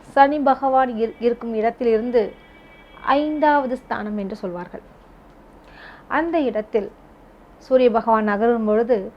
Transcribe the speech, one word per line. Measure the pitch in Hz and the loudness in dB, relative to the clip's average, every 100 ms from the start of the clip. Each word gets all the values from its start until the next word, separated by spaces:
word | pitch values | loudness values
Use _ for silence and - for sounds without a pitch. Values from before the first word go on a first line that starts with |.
சனி | - - 277 302 | -4 4 4 4
பகவான் | 277 262 269 262 262 | 0 0 2 0 0
இரு-, | 220 226 - | -2 -6 -2
இருக்கும் | 233 233 233 | -4 -2 -6
இடத்திலிருந்து | 220 226 226 240 220 240 240 202 - - - - - - - | -2 -2 -2 0 0 0 0 -2 -6 -20 -20 -20 -20 -20 -12
ஐந்தாவது | - 269 302 302 302 294 262 254 | -2 -2 0 0 2 2 0 -6
ஸ்தானம் | - - 208 208 | -8 -8 -6 -6
என்று | 190 208 | -8 -8
சொல்வார்கள். | 185 175 180 - - - - - - - - - - - - - - | -10 -10 -12 -16 -20 -20 -20 -20 -20 -20 -20 -20 -20 -20 -20 -20 -6
அந்த | 269 330 330 | -4 0 0
இடத்தில் | 262 214 214 226 202 - - - - - - - | 0 -4 -4 -4 -4 -14 -20 -20 -20 -20 -20 -20
சூரிய | - 262 247 | 2 4 4
பகவான் | 220 226 220 | 2 2 2
நகரும் | 214 202 233 233 | 2 2 2 2
பொழுது | 214 214 240 226 196 | 2 0 2 0 -2